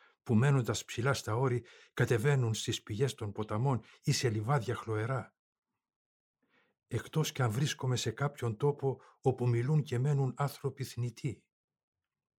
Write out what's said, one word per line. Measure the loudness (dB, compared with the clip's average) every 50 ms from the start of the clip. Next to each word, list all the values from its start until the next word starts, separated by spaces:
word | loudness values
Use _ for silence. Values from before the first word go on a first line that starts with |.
| _ _ _ _
που | -2 2 4
μένοντας | 6 6 6 4 4 2 0 -2 -4 -4
ψηλά | -8 -6 -2 0 0 0
στα | 0 -2 -2 -2
όρη, | 0 0 0 0 -2 -4 -8 -20 -20 -20 _ -2
κατεβαίνουν | 0 2 2 2 2 4 2 2 4 2 0 0
στις | -2 -4 -4 -6 -6
πηγές | -6 -6 -2 -2 -2 -2 -2
των | -6 -8 -8
ποταμών | -6 -6 -4 -2 -2 0 2 2 0 0 -2 -8 -16 -6
ή | -2 0
σε | 0 2 2 0
λιβάδια | 0 0 0 0 0 0 0 -2 -6
χλωερά. | -4 -4 -4 -2 -2 -2 -2 -2 -4 -6 -8 _ _ _ _ _ _ _ _ _ _ _ _ _ _ _ _ _ _ _ _ _ _ _ _ _ _ _ _ _ _ _
Εκτός | -6 -6 -6 -6 -4 -2 -2 -2 -2
κι | 0 0
αν | 0 2
βρίσκομαι | 2 2 0 0 -2 -2 -2 -2 0
σε | 0 -2 -4
κάποιον | -2 -2 -2 -2 -2 -2 -4 -4 -2
τόπο | 0 0 0 0 0 -2 -4 -4 -4 -10 -20 _ _
όπου | 0 0 0 2 2 2
μιλούν | 2 2 2 2 2 2
και | 2 0 -2 0
μένουν | 2 2 2 2 0 0 0
άνθρωποι | -2 -4 -4 -4 -4 -6 -6 -6 -6 -10
θνητοί. | -8 -6 -6 -6 -6 -6 -6 -8 -8 -8 -8 _ _ _ _ _ _ _ _ _ _ _ _ _ _ _ _ _ _ _